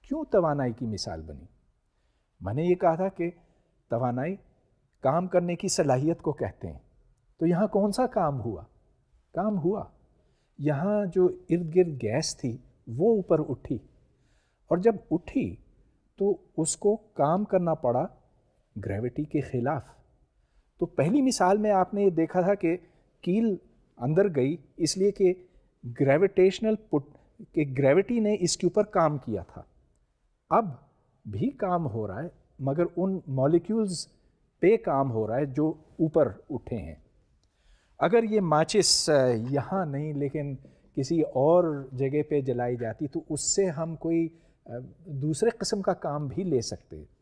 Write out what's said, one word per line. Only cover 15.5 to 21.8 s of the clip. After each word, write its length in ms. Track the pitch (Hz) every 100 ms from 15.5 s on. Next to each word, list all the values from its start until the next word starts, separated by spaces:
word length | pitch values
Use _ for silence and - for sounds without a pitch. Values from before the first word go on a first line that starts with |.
| - _ _ _ _ _ _
तो 200 | 196 - _ -
उसको 380 | 160 - 208 220 _ -
काम 280 | 143 180
करना 300 | 208 190 170 156
पड़ा 320 | 123 120 180 - _ _ _ _ _ -
ग्रेविटी 480 | 101 101 123 123
के 160 | 156 151
ख़िलाफ़। 500 | 131 127 123 151 - - _ _ _ _ _ _ _ _
तो 60 | 170
पहली 340 | - 147 277
मिसाल 360 | 262 - 185 208
में 120 | 214
आपने 320 | 196